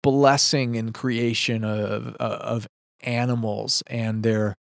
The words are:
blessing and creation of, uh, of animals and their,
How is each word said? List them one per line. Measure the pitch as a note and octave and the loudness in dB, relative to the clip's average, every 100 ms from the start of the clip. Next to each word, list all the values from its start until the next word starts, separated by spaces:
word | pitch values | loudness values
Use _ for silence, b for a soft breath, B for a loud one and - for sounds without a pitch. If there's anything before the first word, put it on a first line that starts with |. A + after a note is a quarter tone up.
blessing | C#3 C#3 C#3 C#3+ - D3 B2 A#2 | 2 6 6 6 2 2 0 -2
and | A2+ | -4
creation | A2 B2+ A#2 A#2+ A2+ - A2+ | -4 -2 0 0 0 -2 -2
of, | A2 G#2+ G#2 G#2+ A#2+ G#2+ | -2 -2 -2 -4 -6 -6
uh, | A#2 G#2+ | -4 -4
of | - A#2 G#2 _ _ _ | -4 -4 -6 _ _ _
animals | B2+ A#2+ B2 A#2+ A2 G#2 A2 - - | -4 -2 0 0 -2 -4 -2 -4 -2
and | A#2+ A2 A2 | -4 -2 0
their, | A2+ G#2+ G#2+ F#2+ | 2 2 0 -4